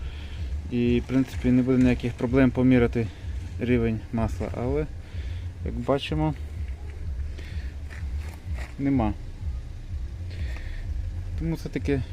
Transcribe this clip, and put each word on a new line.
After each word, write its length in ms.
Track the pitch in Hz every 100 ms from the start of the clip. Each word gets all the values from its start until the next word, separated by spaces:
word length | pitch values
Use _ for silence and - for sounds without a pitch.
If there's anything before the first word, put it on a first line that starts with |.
| - - - - - - -
і, 280 | 120 120 120
в 40 |
принципі, 480 | 117 131 131 - 127
не 100 | 127
буде 220 | 123 127
ніяких 300 | 127 120 120
проблем 380 | - 127 135 131
поміряти 560 | 123 127 127 117 120 107 - - - - -
рівень 400 | 117 123 117 113 -
масла, 340 | 113 110 - 107 -
але, 280 | 123 143 151 - - - - - - - -
як 80 |
бачимо, 600 | 117 120 139 - 156 156 143 - - - - - - - - - - - - - - - - - - - - - - - -
нема. 340 | 139 135 107 104 - - - - - - - - - - - - - - - - - - - - - -
Тому 180 | 165 156
це 120 | 147
таке, 320 | 143 - 139 -